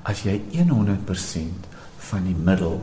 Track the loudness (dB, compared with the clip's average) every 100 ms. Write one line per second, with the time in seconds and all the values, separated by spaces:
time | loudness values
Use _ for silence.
0 | -4 -4 0 -2 -2 2 4 6 4 2
1 | 0 -4 -4 -6 -6 -8 -12 -16 -18 -16
2 | -6 -2 0 2 4 4 2 -2